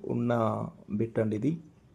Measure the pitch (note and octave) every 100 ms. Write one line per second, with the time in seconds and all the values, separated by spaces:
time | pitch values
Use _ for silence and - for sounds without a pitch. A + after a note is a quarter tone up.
0 | - A#2+ A#2+ A#2+ A2 G#2+ A2 - - G#2+
1 | A2+ A2+ A2 G#2+ C3 E3 - - -